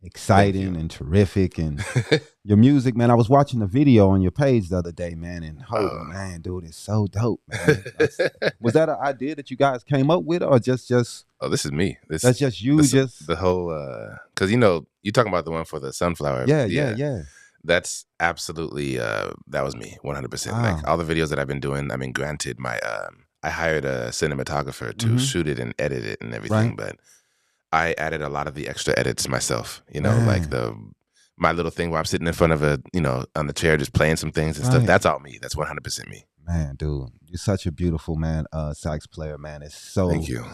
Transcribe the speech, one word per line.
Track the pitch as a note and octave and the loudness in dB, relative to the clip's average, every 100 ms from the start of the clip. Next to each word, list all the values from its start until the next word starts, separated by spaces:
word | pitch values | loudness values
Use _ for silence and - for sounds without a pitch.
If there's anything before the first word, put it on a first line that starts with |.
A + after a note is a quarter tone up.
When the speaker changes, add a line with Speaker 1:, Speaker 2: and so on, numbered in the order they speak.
Speaker 1:
exciting | F#2 - - G2 G2+ F#2+ | -20 -16 4 6 6 2
Speaker 2:
Thank | F#2+ F2 | -2 -2
you. | |
Speaker 1:
and | E2 | -6
terrific, | - C2+ F2+ G2+ - F#2 - | -8 0 4 4 4 0 0
and | D#2+ C#2+ | -4 -4
Speaker 2:
<laughs> | - - A#2 D#3 - _ | -2 -2 2 0 0 _
Speaker 1:
your | G2+ G#2 | 4 8
music, | B2 C#3+ B2 A2+ | 8 8 2 2
man. | A#2+ | 4
I | A#2+ | 6
was | A2 | 6
watching | C#3 C#3+ B2 | 6 4 0
a | G#2 | 0
video | G#2+ D3 A#2 G2 | 4 6 8 8
on | F#2+ | 6
your | F#2 | 2
page | - C#3+ B2 F2+ | 2 2 2 2
the | F2+ | -2
other | E2+ | -4
day, | E2 F2 E2 | -6 -8 -8
man, | E2+ F2 | -10 -10
and | D#2+ D#2 | -12 -14
holy | - - B1 | -6 -2 -2
Speaker 2:
Oh. | A1+ | -4
Speaker 1:
man, | A1 F2+ G2 F2 | -10 -10 -10 -10
dude, | E2 F#2 E2 | -8 -10 -10
it's | E2 | -16
so | - G#2+ G2+ | -2 0 0
dope, | G2+ A#2 G2 _ | 0 -2 -2 _
man. | A2 - C#3+ A#2+ | -2 2 2 0
Speaker 2:
<laughs> | - | -2
Speaker 1:
That's, | D3 - F3+ - F#3+ - | -2 0 -4 -2 -4 -2
was | A#2 | 2
that | C3 D#3+ | 4 2
an | C#3+ | 0
idea | C3+ C3 C3 D#3 | -4 -4 -6 -8
that | C#3 | -10
you | B2+ | 0
guys | C#3 B2+ _ | 0 0 _
came | C#3 C3+ | 2 4
up | F3 D#3+ | 2 2
with, | F3 | -2
or | - C3 | 4 4
just, | A2+ B2+ - | 4 -2 2
just | B2 A#2+ - _ _ | 2 2 -6 _ _
Speaker 2:
Oh, | C#2 | -2
this | E2 D2+ | -2 -2
is | |
me. | C#2+ F#2 - _ | 0 0 -2 _
This | D#2 | 0
Speaker 1:
that's | B2+ B2 | 2 4
just | C#3 F#2 | 0 0
you, | A2 D3+ | 2 4
Speaker 2:
this, | D3 | 6
Speaker 1:
just | C3 C3+ - D2+ | 4 2 -4 -6
Speaker 2:
the | E2 | 0
whole, | F#2 F#2 F2 | 2 2 0
uh, | D#2 C#2 A#1+ A1 G#2 - - | -6 -8 -10 -12 -16 -12 -2
'cause, | F#2+ | 2
you | A#2 | 6
know, | A2+ E2+ C#2+ _ | 6 4 -2 _
you | G2 | 0
talking | A#2 A2 | 2 4
about | F2+ D#2 | 2 -2
the | |
one | D#2+ | -4
for | D#2+ D#2 | -4 -8
the | C2+ | -8
sunflower. | - F2+ E2 D2 C2 B1+ | -2 -2 0 -2 -2 0
Speaker 1:
Yeah, | D3+ A#2 | 0 0
yeah, | E2 D2+ | 0 -2
Speaker 2:
Yeah. | A2 | -2
Speaker 1:
yeah. | D3 A#2+ C#2 - - _ D#2 | -4 -6 -8 -18 -20 _ 0
Speaker 2:
That's | E2+ - - - _ | 0 0 -12 -14 _
absolutely, | E2 E2+ - D#2+ E2 C#2+ C#2+ B1+ | -2 -2 -8 -6 -6 -4 -4 -2
uh, | A1+ G#1+ G1+ G1+ G1+ | -2 -4 -6 -10 -8
that | C#2+ | -4
was | C#2 | -4
me, | B1 G1+ - | -6 -12 -12
one | - C#2+ | -8 -8
hundred | B1+ | -8
percent. | C2+ - A2+ | -8 -6 -2
Like, | A#2 E2 | 0 -2
Speaker 1:
Wow. | D2 | 0
Speaker 2:
all | E2 | 0
the | D#2+ D#2+ | 0 0
videos | D#2+ | 0
that | C#2+ | -2
I've | C#2 | -2
been | C#2 | -4
doing, | C#2 C#2 C#2+ | -4 -4 -4
I | C2 | -4
mean, | C2 | -6
granted, | B1 C#2 D2+ - A#1+ | -6 -6 -6 -8 -8
my, | B1 A1+ | -6 -6
um, | G#1 A1 G1+ G1+ _ _ | -6 -8 -10 -16 _ _
I | D2 | -8
hired | D#2 E2 D#2 C#2 | -2 0 0 -2
a | C2 A#1+ | -4 -6
cinematographer | - D#2 C#2+ C2 D2 C#2 C2+ A#1+ A1+ | -4 -2 -2 -4 -4 -4 -8 -10 -4
to | A#2 | 0
Speaker 1:
Mm-hmm. | A#2+ | 2
Speaker 2:
shoot | C3+ F#2+ D2+ | 0 0 -2
it | B1+ | -2
and | A#1+ - | -6 -4
edit | D2 C2+ | -2 -2
it | G#1+ G1+ | -6 -8
and | A1 | -10
everything, | A1+ G#1+ G#2+ A2+ G#1 | -10 -2 2 2 -2
Speaker 1:
Right. | |
Speaker 2:
but | G#1 - _ _ _ _ _ _ _ | -10 -12 _ _ _ _ _ _ _
I | D#2+ E2 E2 | 0 0 -2
added | D#2 D#2+ | -4 -4
a | D2 | -4
lot | C#2+ C#2+ | -4 -6
of | C#2+ | -6
the | C#2+ | -10
extra | C2+ - C2+ | -6 -2 0
edits | B1+ A#1 - | 0 -2 -4
myself, | B1+ - A#1+ - - _ | -4 -2 -4 -6 -14 _
you | - | -4
know, | C#2+ A2+ A2+ | 2 4 4
like | G2 | 2
Speaker 1:
Man. | D#2+ | 0
Speaker 2:
the, | C2 A#1 G#1+ G#1 - _ _ _ _ | -4 -4 -8 -18 -20 _ _ _ _
my | E2+ | 0
little | E2+ E2 | 2 -2
thing | - E2+ | -2 -2
where | D#2+ | -2
I'm | D#2+ | -2
sitting | F2+ E2 | -2 -2
in | |
front | E2 E2+ | 2 4
of | D#2+ | 4
a, | D2 C#2+ - | 2 0 -2
you | F2+ | -2
know, | D2 B1+ B1+ - | 0 0 -4 -4
on | D2 | -4
the | |
chair | C#2 E2+ D#2 | 0 2 2
just | C#2 | 2
playing | - D#2 D#2 | 2 2 0
some | D#2 | -2
things | D2 D#2 D#2 | -2 -2 0
and | B2 | 2
stuff. | B2+ | 2
Speaker 1:
Right. | A2+ | 6
Speaker 2:
That's | F#2+ F2+ | 4 4
all | C#2+ | 0
me. | C#2+ A1 | -6 -14
That's | B1+ - | -10 -6
one | D2 | -6
hundred | D2+ B1+ | -6 -8
percent | - G1+ | -10 -10
me. | G1+ _ _ D2+ | -16 _ _ -6
Speaker 1:
Man, | E2+ D2+ C2+ | -4 -4 -6
dude, | D2+ C#2+ B1+ - _ | -4 -4 -8 -16 _
you're | - | -8
such | - G2 F#2 | -2 -2 -2
a | |
beautiful | D2+ F2 D#2+ - D#2 | -2 -2 -2 -4 -4
man, | D#2+ D#2+ D2+ | -2 -2 -4
uh, | D#2+ D2+ | -6 -6
sax | D2 E2 D#2 - | -6 -6 -6 -8
player, | - D#2 D2 | -12 -12 -12
man. | D2 D2 | -14 -16
It's | D2 - | -18 -20
so, | - - F#2 | -8 0 0
Speaker 2:
Thank | E2+ D2+ | 0 -2
you. | B1 A#1 | -6 -10